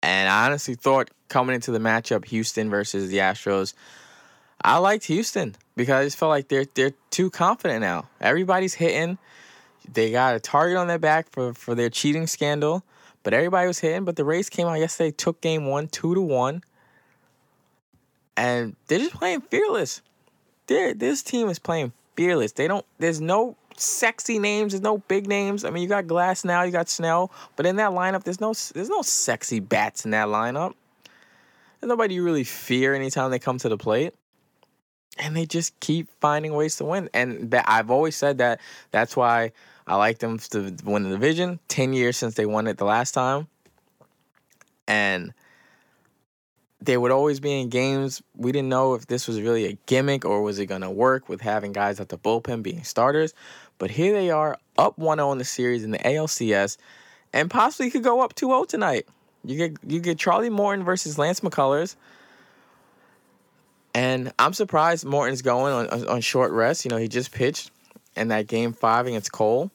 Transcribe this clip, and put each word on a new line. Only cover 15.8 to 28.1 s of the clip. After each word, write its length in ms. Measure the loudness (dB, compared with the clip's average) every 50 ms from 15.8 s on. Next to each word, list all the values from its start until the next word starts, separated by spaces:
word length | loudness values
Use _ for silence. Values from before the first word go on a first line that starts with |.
| -4 -4
two 280 | -8 -4 -2 0 2
to 60 | 2
one. 420 | 2 2 2 2 2 0 -2 -4 -10 _ _ _ _ _ _ _ _ _ _ _ _ _ _ _ _ _ _ _ _ _ _ _ _ _ _ _ _ _ _ _ _ _ _ -2
And 380 | 0 0 0 0 -2 -4 -8 _ _ _
they're 120 | -2 0
just 140 | 0 -2 -4
playing 280 | -4 -4 -2 -2 -4
fearless. 600 | -6 -4 -2 0 0 0 0 -2 -2 -4 -6 -12 _ _ _ _ _ _ _ _ _ _ _ _ _ 0
They're, 260 | 0 2 2 0 -2
this 300 | -2 -2 -2 -2 -2 -4
team 260 | -4 -2 -2 0 0
is 100 | -2 -4
playing 320 | _ -4 -2 -2 -2 -4 -8 _ _ _ _
fearless. 380 | 0 0 2 2 2 0 0 -2
They 140 | -2 -2 0
don't, 180 | 0 -2 -4 _ _ _
there's 200 | -2 -2 -2 -2
no 380 | -2 0 2 2 2 0 -4 _ _ _ -12
sexy 640 | -8 -6 -4 -2 0 0 0 0 -2 -6 -4 -2 0
names. 320 | 0 0 0 0 -2 -2
There's 100 | -2 -2
no 180 | 0 0 0 -2
big 280 | -2 _ -2 -2 0 0
names. 380 | -2 0 0 -2 -2 -4 -4
I 60 | -4
mean, 120 | -4 -4 -2
you 60 | 0
got 160 | 0 -2 0
Glasnow, 600 | 0 0 0 2 2 0 -2 -2 0 0 2 0
you 60 | 0
got 160 | 0 -2 -2 -2
Snell, 460 | -4 -4 0 2 2 2 0 0 -4 -14 -20 -20 _ -2
but 80 | 0
in 100 | 0 2
that 160 | 2 0 0
lineup, 320 | 0 0 0 0